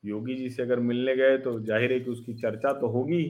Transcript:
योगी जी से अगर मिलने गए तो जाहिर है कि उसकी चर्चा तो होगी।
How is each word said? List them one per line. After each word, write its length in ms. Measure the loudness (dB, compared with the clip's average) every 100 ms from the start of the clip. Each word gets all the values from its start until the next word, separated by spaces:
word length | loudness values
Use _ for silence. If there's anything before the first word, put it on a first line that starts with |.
योगी 320 | -6 -6 -6 -6
जी 140 | -8
से 120 | -4
अगर 160 | 0 2
मिलने 360 | 2 2 2 4
गए 220 | 6 4
तो 220 | 2 -4
जाहिर 320 | 0 2 2
है 60 | 0
कि 100 | -2
उसकी 240 | -8 -8
चर्चा 380 | -6 -4 -2 -2
तो 140 | 0 0
होगी। 360 | 0 0 0